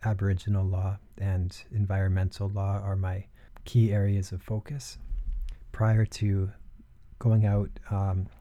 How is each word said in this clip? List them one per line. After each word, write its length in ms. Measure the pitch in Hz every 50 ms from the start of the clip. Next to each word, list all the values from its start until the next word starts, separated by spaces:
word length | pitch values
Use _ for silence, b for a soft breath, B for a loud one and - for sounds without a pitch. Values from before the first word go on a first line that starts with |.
| -
Aboriginal 600 | 113 104 95 98 98 95 90 - 104 104 98 95
law, 340 | 95 92 92 92 95 98 98 - - - -
and 380 | 98 98 92 92 90 90 - - - - -
environmental 720 | 107 101 95 98 95 95 95 92 95 92 92 - - 101 98
law 280 | 101 101 98 98 98 98
are 160 | 98 98 98
my 280 | 98 95 92 92 95 98 b b b b b b - -
key 280 | - - 120 113 110 101
areas 380 | 104 98 101 101 98 95 -
of 120 | 95 90 -
focus. 560 | - 110 107 - - 147 139 - - - - - - - - - - - B B B B B B - -
Prior 320 | - 110 110 110 110 110
to 480 | - - - 107 101 98 98 95 98 - - - - - - - - - - - - - -
going 280 | - 117 110 110 107
out, 240 | 101 101 101 101 - - - - -
um, 360 | 104 98 98 98 92 92 95 - - -